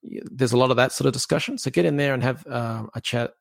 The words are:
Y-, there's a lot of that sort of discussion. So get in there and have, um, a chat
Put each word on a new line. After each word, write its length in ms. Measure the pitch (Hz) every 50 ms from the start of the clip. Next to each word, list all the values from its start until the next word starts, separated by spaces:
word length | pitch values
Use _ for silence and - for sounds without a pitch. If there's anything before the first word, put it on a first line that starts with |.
| -
Y-, 160 | - - - - -
there's 220 | - 127 131 123 117
a 40 | 123
lot 140 | 127 127
of 60 | 127 117
that 140 | 123 131
sort 160 | - - 135 135
of 60 | 120
discussion. 440 | 127 - - - - - - 294 247
So 140 | - 135
get 140 | 123 - 175
in 120 | 170 147 143
there 160 | 143 143 135
and 100 | 123 117
have, 220 | 127 131 127 - 147
um, 420 | 131 120 120 113 113 110 110 110 -
a 80 | 117
chat 300 | - - - 120 117 - - _